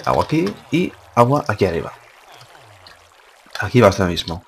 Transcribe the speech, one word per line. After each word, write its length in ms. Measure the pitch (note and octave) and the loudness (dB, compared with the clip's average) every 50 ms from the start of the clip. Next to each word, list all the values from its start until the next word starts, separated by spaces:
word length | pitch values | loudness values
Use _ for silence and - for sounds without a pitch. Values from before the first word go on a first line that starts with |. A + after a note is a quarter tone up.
| - | -2
agua 200 | - B1+ C2+ - | -2 -2 -2 -2
aquí 300 | - D3+ D#3 F3+ G3+ G#3+ - - - | 0 -2 -2 -2 -2 -4 -8 -10 -4
y 220 | - D#3 - - - - - - - | -4 -2 -2 -4 -6 -12 -18 -4 2
agua 280 | - A#2 B2 C#3 D3 - - | 2 4 4 2 0 -2 -2
aquí 180 | G#2+ - G#2 | -2 0 0
arriba. 260 | F#2 E2 E2 - - - - - - - - - - - - - - - - - - - - - - - - - _ _ _ _ _ - _ _ - - - | 0 0 -2 -6 -8 -12 -18 -20 -20 -20 -20 -20 -20 -20 -20 -20 -20 -20 -20 -20 -20 -20 -20 -20 -20 -20 -20 -20 _ _ _ _ _ -20 _ _ -16 -12 -10
Aquí 200 | - G2 - B2 | -6 -2 2 4
va 80 | A#2 G2 | 6 6
a 40 | F#2 | 4
ser 140 | - G2 | 4 0
lo 60 | F2+ F2 | -2 -2
mismo. 320 | E2+ - - E2+ F2+ - | -4 -6 -8 -8 -10 -12